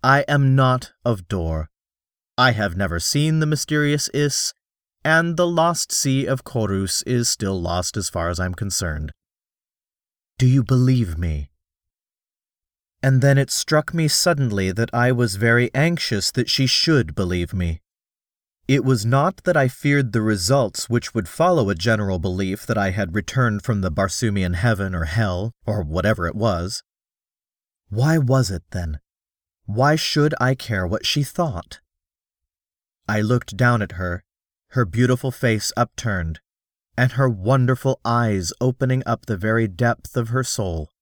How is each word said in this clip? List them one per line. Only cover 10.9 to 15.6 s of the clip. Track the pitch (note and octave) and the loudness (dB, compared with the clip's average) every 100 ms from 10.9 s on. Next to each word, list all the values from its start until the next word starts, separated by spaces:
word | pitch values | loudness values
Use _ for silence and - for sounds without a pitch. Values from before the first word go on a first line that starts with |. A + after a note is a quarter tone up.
| C3 G2+ D#2+ | 2 0 -2
me?" | F2 D2+ C#2+ _ _ _ _ _ _ _ _ _ _ _ _ _ _ _ | -4 -4 -6 _ _ _ _ _ _ _ _ _ _ _ _ _ _ _
And | C3+ C3 | 2 4
then | C#3 C3+ | 6 4
it | C3+ | 2
struck | - - D3+ D3+ E3 | -4 0 0 0 0
me | D#3 | 0
suddenly | - F3+ D#3 C3 G2+ F#2+ | 2 2 2 2 2 0
that | F#2+ A2+ | 0 -2
I | A#2+ B2 | 2 2
was | B2 A#2+ G2 | 2 0 0
very | A#2 A#2+ | 2 2